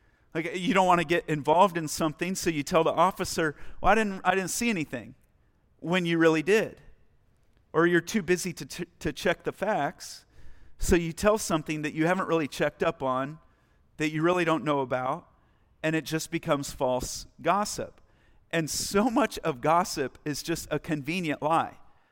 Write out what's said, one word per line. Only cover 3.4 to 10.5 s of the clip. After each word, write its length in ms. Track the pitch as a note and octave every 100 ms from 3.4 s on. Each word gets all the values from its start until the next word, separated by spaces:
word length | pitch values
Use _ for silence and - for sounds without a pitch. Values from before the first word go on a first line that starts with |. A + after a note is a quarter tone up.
| D#3+ - - -
"Well, 120 | F3+
I 40 | G#3+
didn't, 260 | G#3+ F#3+ F3+
I 80 |
didn't 160 | F#3+ F3+
see 200 | - A#3+
anything," 440 | F#3+ C#3+ B2 A2+ - _ _ _ _ _ _
when 260 | D#3+ F3+ E3+
you 120 | E3+
really 240 | E3 D#3+
did. 400 | D3+ G#3+ D#3+ - - - _ _ _ _ _ _ _
Or 120 | D#3+ E3+
you're 160 | F3
too 220 | E3+ A3+
busy 300 | E3 F3+ F3+
to, 120 | D#3+ C#3+
to, 220 | - F3+ _
to 140 | E3
check 300 | - F#3+ E3+
the 80 | -
facts, 720 | - G3 F#3+ D3 - - - _ - -